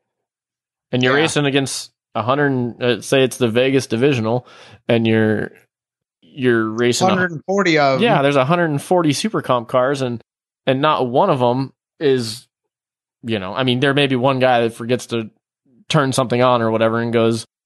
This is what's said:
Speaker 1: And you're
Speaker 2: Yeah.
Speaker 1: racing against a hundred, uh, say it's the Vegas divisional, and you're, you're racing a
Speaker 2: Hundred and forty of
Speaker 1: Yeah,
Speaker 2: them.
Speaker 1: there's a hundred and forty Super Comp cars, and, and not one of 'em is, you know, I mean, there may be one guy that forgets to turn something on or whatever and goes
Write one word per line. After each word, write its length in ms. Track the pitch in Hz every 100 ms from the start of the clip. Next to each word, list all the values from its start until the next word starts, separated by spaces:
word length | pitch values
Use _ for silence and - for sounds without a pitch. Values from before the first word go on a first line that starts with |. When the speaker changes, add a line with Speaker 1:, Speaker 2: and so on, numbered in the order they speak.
| _ _ _ _ _ _ _ _ _
Speaker 1:
And 100 | 127
you're 120 | 127
Speaker 2:
Yeah. 60 | 139
Speaker 1:
racing 200 | 160 151
against 480 | 139 139 135 - - _ _
a 80 | 113
hundred, 600 | 110 139 143 127 120 -
uh, 180 | 123 110
say 200 | - 135
it's 120 | 131 -
the 120 | 120
Vegas 380 | 113 131 135 -
divisional, 600 | 113 139 127 110 123 - - - - -
and 180 | 117 113
you're, 460 | 110 107 104 - - _ _ _ _ _ _
you're 440 | _ - 123 117 110
racing 380 | 110 123 120 185
a 20 |
Speaker 2:
Hundred 220 | 190 180
and 120 | 156
forty 340 | - 196 180 151
of 220 | 139 135
Speaker 1:
Yeah, 140 | 233
Speaker 2:
them. 80 | 180
Speaker 1:
there's 140 | 139 143
a 80 | 127
hundred 240 | 175 170
and 100 | 143
forty 320 | - 180 160
Super 300 | 131 220 165
Comp 260 | - 123 113
cars, 320 | 131 127 143
and, 220 | 127 117 - _ _ _ -
and 140 | 131
not 300 | 151 120 123
one 180 | 131 196
of 140 | 143
'em 320 | 123 127 131 _ _ _
is, 480 | 156 131 113 110 - _ _ _ _ _ _ _
you 160 | 113 107
know, 140 | 92
I 100 | 104
mean, 160 | 131 123
there 120 | 143
may 140 | 139 139
be 100 | 127
one 220 | 131 131
guy 240 | 127 120
that 100 | 117
forgets 320 | - 117 123 -
to 200 | 117 110 _ _ _ _ 120 _
turn 240 | 156 135
something 260 | 127 120 120
on 200 | 127 120
or 80 | 113
whatever 300 | 110 113 113
and 100 | 117
goes 320 | 117 113 113 - _